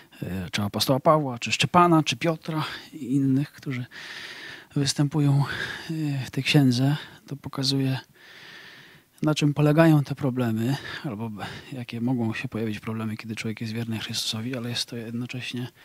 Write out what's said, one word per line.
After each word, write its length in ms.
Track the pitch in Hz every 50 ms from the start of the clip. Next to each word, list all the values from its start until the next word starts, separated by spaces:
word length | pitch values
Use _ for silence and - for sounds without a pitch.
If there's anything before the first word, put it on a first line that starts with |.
| - _ _ - -
y, 40 | 92 90 95 90 82
czy 100 | - -
apostoła 380 | 104 101 - 107 - - 135 127
Pawła, 400 | - 170 156 156 147 131 120 117
czy 120 | - 107
Szczepana, 520 | 107 - - - - 180 175 175 165 156 151
czy 120 | - -
Piotra 480 | 113 - 170 160 160 - - 160 156 139 - - - - - -
i 220 | - 135 117 131
innych, 360 | 143 135 135 131 135 147 -
którzy 340 | - - - 151 131 123 123 - - - - - - - - - - - - - - - - _ -
występują, 680 | 147 139 139 - - 151 143 - 156 147 143 139 143 139 - - - - - - - - -
y, 280 | 165 156 156 147 139 135 127
w 60 | -
tej 120 | - 139 131
księdze, 520 | - - 151 139 127 120 120 131 139 147 147 - - - - _ -
to 80 | 139
pokazuje, 640 | 139 - 135 - - 135 131 139 139 135 131 131 123 - _ _ _ - - - - - - - - - - - - - - - - _ _ _ -
na 140 | - 151 151
czym 180 | - 156 147 143
polegają 500 | - 147 151 147 160 165 165 156 147 135
te 120 | - 143
problemy, 600 | - 147 135 123 127 123 117 110 110 113 123 139 143 - - - - -
albo 280 | 156 107 101 113 113 107 98 - - - - - - 135
jakie 280 | 127 120 - - 117
mogą 320 | 117 123 135 120 117 110 110
się 140 | - - 131
pojawić 320 | - 110 113 110 104 104
problemy, 380 | - 113 110 113 113 110 107 107
kiedy 180 | - 110 110
człowiek 260 | - - 113 107 -
jest 120 | 120 110 110
wierny 260 | 117 117 113 110 107
Chrystusowi, 580 | - - 113 - - - - 110 113 127 135 123
ale 120 | 117 120
jest 160 | 117 - -
to 100 | - 131
jednocześnie, 720 | 117 113 113 117 117 123 120 - 127 117 - - 120 123 117 - _ -